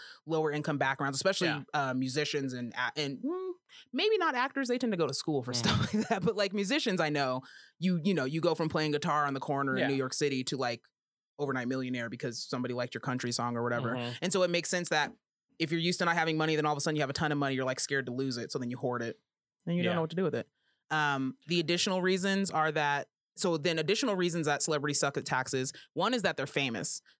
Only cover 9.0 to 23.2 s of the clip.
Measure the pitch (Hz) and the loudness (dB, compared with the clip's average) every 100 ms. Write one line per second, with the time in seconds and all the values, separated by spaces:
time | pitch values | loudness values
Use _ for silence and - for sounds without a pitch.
9 | 160 151 143 135 - 139 139 131 139 139 | 0 2 0 -2 -2 -2 0 0 0 0
10 | 131 - 147 131 127 135 123 117 - _ | 0 0 0 0 -2 -2 -2 -4 -10 _
11 | _ _ _ - 143 127 120 131 127 127 | _ _ _ -6 -4 -2 -2 -2 -2 -4
12 | 117 117 131 113 - 131 123 123 120 117 | -6 -6 -6 -6 -6 -4 -4 -4 -4 -4
13 | - 127 123 120 120 117 120 120 117 123 | -4 -2 -2 -2 0 -2 0 0 -2 -2
14 | 120 117 180 190 180 175 170 180 175 156 | -4 -4 0 2 2 2 0 -2 0 0
15 | 135 - _ _ _ _ 160 165 170 175 | 0 -4 _ _ _ _ -2 0 0 2
16 | 175 170 160 156 156 156 151 147 165 151 | 2 2 2 2 2 2 2 0 0 0
17 | 135 135 151 147 139 131 131 127 - 139 | -2 0 0 0 0 0 -2 -2 0 0
18 | 123 123 135 120 113 139 120 123 127 120 | -2 -2 -2 -4 -4 -4 -4 -4 -2 -2
19 | 117 - _ _ _ _ - 175 175 175 | -4 -6 _ _ _ _ -4 0 0 0
20 | 160 165 180 123 - _ _ _ _ 151 | -2 0 0 -2 -6 _ _ _ _ 0
21 | 147 139 131 - - 175 160 175 208 185 | 2 2 -2 -4 -2 0 2 2 2 2
22 | 185 185 196 196 196 156 156 156 147 143 | 2 2 2 2 2 2 2 2 2 0
23 | - _ | -2 _